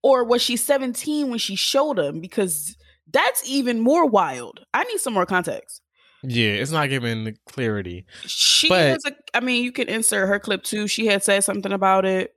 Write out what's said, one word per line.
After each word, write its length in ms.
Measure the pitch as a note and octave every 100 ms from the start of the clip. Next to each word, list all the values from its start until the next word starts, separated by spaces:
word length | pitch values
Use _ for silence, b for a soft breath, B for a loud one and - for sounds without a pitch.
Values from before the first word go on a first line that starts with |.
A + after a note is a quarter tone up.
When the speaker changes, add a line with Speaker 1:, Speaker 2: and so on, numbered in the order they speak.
Speaker 1:
or 220 | B3 C4
was 180 | A#3 A#3+
she 140 | - A#3+
seventeen 720 | - C#4 C4 A#3+ - D4+ C#4
when 100 | A#3
she 180 | - G3
showed 420 | - C4+ D4+ A3+
him? 220 | C#3+ D#3+
Because 560 | F3+ - F#3+ E3+ - - b b _
that's 360 | - F#4 C5 -
even 340 | C#4 B3 A#3
more 240 | A#3 E4 D#4
wild. 560 | G3+ D#3+ C3 A#2+ - _
I 100 | - A4
need 140 | G#4+
some 140 | C4
more 120 | G#3 F3+
context. 560 | F#3 E3+ A2 - - _ b b b C3
Speaker 2:
Yeah, 260 | A#2+ A2
it's 200 | G2+ C#3
not 160 | D#3+ C#3+
giving 360 | C3+ A#2+ A2+ A2
the 100 | G#2+ -
clarity. 580 | - A#2 G#2 F#2 F2+ - B B
Speaker 1:
She 440 | - - - D#4
Speaker 2:
But 240 | F4 G#3+
Speaker 1:
has 120 | - C#4+
a, 60 | C#4+ - A#3
I 60 |
mean, 200 | B3+ A#3+
you 80 | B3
can 160 | B3 A#3+
insert 380 | A3 A3 G#3 F#3+
her 100 | G3+
clip 240 | G#3+ F#3+
too. 240 | - G#3+ G#3
She 180 | - A3
had 160 | G3
said 220 | G3+ G3
something 300 | G3 G3 F#3+
about 320 | G3 F#3+ F#3+ F#3+
it. 280 | F#3 F#3+